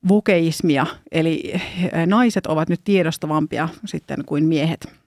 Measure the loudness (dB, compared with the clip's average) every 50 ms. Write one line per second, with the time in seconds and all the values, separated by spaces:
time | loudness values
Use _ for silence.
0 | 4 4 2 4 4 4 2 4 4 2 0 0 0 2 2 2 0 -2 -4 -12
1 | _ -6 -2 0 0 0 0 -2 -4 -4 -6 -6 -6 -6 -6 -4 -4 -2 0 0
2 | 0 2 4 4 4 4 2 0 -2 -2 -2 -2 0 -2 -2 -4 _ 0 2 2
3 | 2 0 -2 -4 -4 -2 -2 0 -2 -2 -2 -4 -4 -6 -6 -10 -14 -10 -10 -10
4 | -10 _ -8 -8 -6 -4 -2 0 2 2 2 2 0 -2 -2 -4 -10 -18 -20 _
5 | _